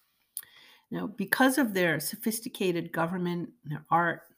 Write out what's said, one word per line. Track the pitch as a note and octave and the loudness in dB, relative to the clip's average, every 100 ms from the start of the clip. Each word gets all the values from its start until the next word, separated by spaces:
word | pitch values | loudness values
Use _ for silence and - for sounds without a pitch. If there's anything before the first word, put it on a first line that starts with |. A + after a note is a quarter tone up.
| _ _ _ - - - - - _ | _ _ _ -14 -14 -18 -20 -20 _
Now, | F3 F3+ | -6 -6
because | - G3 - C4 C4 | -6 -2 4 4 4
of | A#3+ | 2
their | F#3+ F3 D3+ | 2 2 2
sophisticated | - - A3+ A3 - - F#3 E3+ E3+ | -2 -6 -4 -4 -6 -2 0 0 -2
government, | E3 E3 F#3 F3 F3 D#3+ - | -2 -2 -2 -2 -2 -6 -10
their | D3 D3 - | -10 -10 0
art, | E3 E3+ D#3+ - | 2 4 0 -8